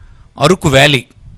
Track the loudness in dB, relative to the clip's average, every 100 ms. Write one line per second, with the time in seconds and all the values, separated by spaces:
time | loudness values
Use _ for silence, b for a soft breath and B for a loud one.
0 | b b b -4 -2 -2 -2 0 2 0
1 | -6 _ -20